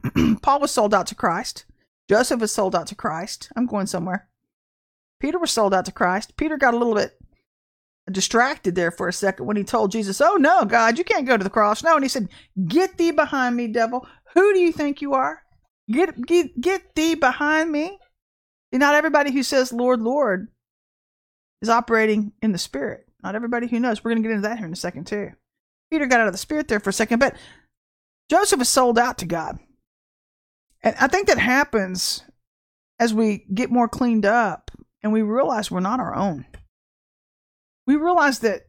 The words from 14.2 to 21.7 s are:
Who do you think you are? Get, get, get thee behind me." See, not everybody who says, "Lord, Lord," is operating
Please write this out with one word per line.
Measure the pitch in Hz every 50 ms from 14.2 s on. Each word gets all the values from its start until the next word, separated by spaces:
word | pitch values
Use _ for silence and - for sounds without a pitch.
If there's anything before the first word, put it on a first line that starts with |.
| _ _ -
Who | 339 381 415 392
do | 370
you | 349 330
think | 330 - 294 285 285 -
you | 294 277
are? | 269 262 262 285 320 - _ _ _ _ _ _ _ _ _ -
Get, | 220 294 370 330 - - 247
get, | - 339 349 320 - - 240
get | 247 349 381 - - _ -
thee | 320 311 330 320
behind | 311 311 247 - - 294 294 311 311 320 339
me." | 302 294 311 370 403 - _ _ _ _ _ _ _ _ _ _ _ _ _ _
See, | - 254
not | 285 285 294
everybody | 294 302 320 285 294 285 285
who | 254 277
says, | 247 - 285 262 262 254
"Lord, | 240 240 247 254 254 233
Lord," | 220 233 262 302 277 220 185 185 208 - _ _ _ _ _ _ _ _ _ _ _ _ _ _ _ _ _ _ _ _ _ _
is | 208
operating | 226